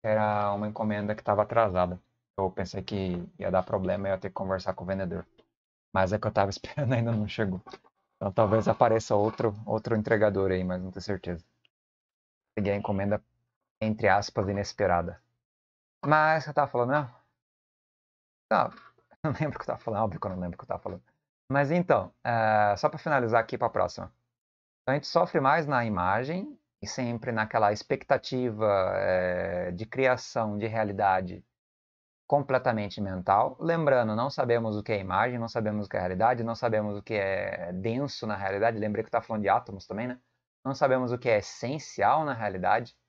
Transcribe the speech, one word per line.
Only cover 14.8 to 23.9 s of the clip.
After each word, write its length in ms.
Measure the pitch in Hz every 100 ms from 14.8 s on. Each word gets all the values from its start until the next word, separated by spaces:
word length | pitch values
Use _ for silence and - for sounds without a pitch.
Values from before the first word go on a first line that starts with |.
| 98 87 87 90 _ _ _ _ _ _ _ _ 143
Mas 360 | 151 156 156
o 20 |
que 60 | 147
eu 40 |
tava 160 | 147 139
falando, 200 | 123 120
né? 240 | 135 123 - _ _ _ _ _ _ _ _ _ _ _ _ _
Tá, 220 | - - - - _ _ _
<laughs> 40 |
eu 80 | 156
não 80 | 135
lembro 160 | 156 120
o 20 |
que 40 |
eu 40 | -
tava 120 | 117
falando, 240 | - 104
óbvio 160 | 110 120
que 60 | 101
eu 40 |
não 100 | 92
lembro 140 | 90
o 40 | 87
que 60 |
eu 40 | -
tava 140 | 95
falando. 200 | 98 90 _ _ _ _ _
Mas 200 | 135 139
então, 420 | 175 175 131 95 _
é... 500 | - 117 110 107 104 101
só 120 | 147
pra 100 | 151
finalizar 420 | - 143 120 117
aqui 180 | 113 123
pra 100 | 117
próxima. 440 | 101 92